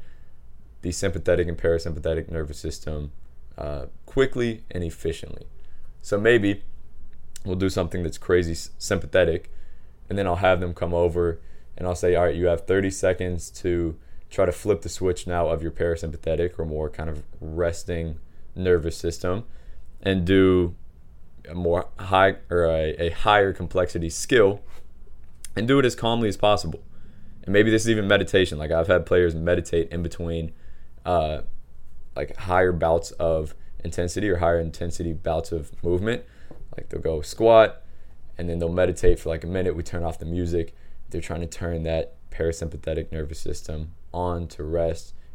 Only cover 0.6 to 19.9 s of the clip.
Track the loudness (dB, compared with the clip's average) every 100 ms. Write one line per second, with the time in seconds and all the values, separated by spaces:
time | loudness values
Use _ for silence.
0.6 | -16 -8 -6 -2 -2 0 2 2 2 0
1.6 | 2 2 0 -4 -2 -2 -4 -6 -6 -6
2.6 | -8 -8 -6 -6 -6 -10 -12 -14 -14 -10
3.6 | -8 -6 -8 -10 -4 2 2 2 -2 -2
4.6 | -6 -4 -4 -4 -4 -4 -8 -10 -10 -10
5.6 | -8 -6 -8 -8 -2 2 6 6 6 2
6.6 | -2 -6 -8 -6 -8 -6 -8 -6 -4 0
7.6 | 0 2 0 -2 -4 -4 2 4 4 -2
8.6 | -6 -8 -2 0 2 4 4 2 -4 -6
9.6 | -6 -8 -10 -14 -6 -2 0 4 4 4
10.6 | 2 -2 0 2 2 4 0 0 -8 -12
11.6 | -12 -6 -4 0 4 4 4 4 2 2
12.6 | 2 2 2 2 0 2 0 -4 -6 -6
13.6 | -2 0 0 -4 -10 -12 -8 0 0 2
14.6 | 0 0 0 -2 -2 -2 -2 0 2 0
15.6 | -2 -2 0 0 -4 -6 -2 0 0 -2
16.6 | -6 -4 -4 -6 -6 -6 -8 -10 -8 -2
17.6 | 0 -2 -4 -4 -4 -6 -10 -12 -12 -2
18.6 | 4 4 2 -4 -6 -4 -2 -2 -4 -12
19.6 | -10 -10 -10